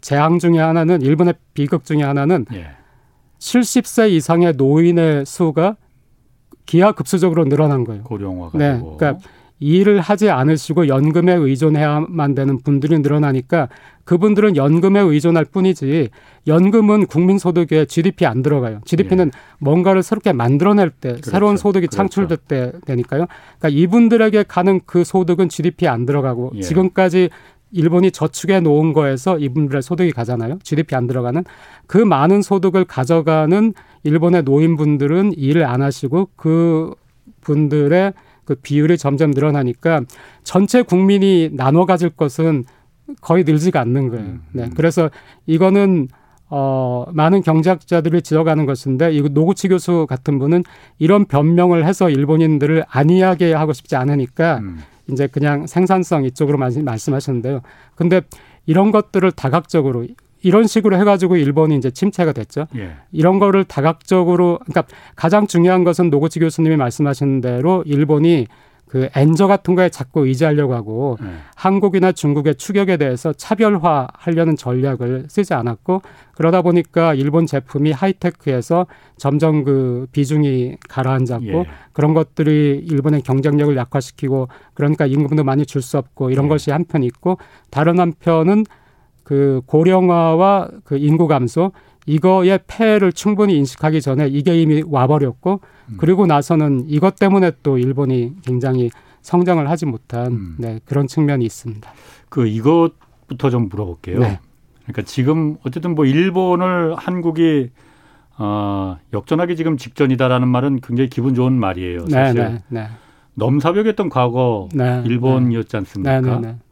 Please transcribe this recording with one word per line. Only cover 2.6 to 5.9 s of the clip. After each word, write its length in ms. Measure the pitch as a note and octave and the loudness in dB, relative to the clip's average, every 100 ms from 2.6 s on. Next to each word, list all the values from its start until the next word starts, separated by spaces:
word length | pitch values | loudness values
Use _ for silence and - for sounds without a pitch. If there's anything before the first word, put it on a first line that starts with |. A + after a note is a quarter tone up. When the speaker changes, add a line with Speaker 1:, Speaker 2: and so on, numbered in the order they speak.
| D#2 - _ _ _ _ _ _ | -16 -20 _ _ _ _ _ _
Speaker 1:
칠십 480 | - B3 A3+ B3+ A#3 | -2 0 0 -2 -2
세 220 | - A3 | 0 2
이상의 460 | E3+ C#3+ E3+ F3 C#3+ | 2 0 2 2 2
노인의 720 | C3+ D3 E3+ E3+ E3 D3 C#3 | 2 2 2 2 2 0 -4
수가 500 | - E3+ D3 F3+ G#3+ _ | -4 -2 0 -2 -4 _